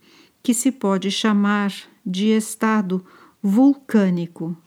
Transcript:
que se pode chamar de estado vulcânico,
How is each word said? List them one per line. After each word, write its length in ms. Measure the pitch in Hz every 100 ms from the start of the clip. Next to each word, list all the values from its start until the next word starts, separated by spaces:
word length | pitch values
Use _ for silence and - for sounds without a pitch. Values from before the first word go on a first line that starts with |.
| _ _ _ _
que 100 | -
se 200 | 233 269
pode 380 | 262 202 190 190
chamar 640 | 196 220 202 202 208 202 - - _
de 240 | 190 185 214
estado 760 | 220 214 - 226 214 185 185 185 - - _
vulcânico, 1120 | 196 208 277 277 - 220 190 175 170 - 165 170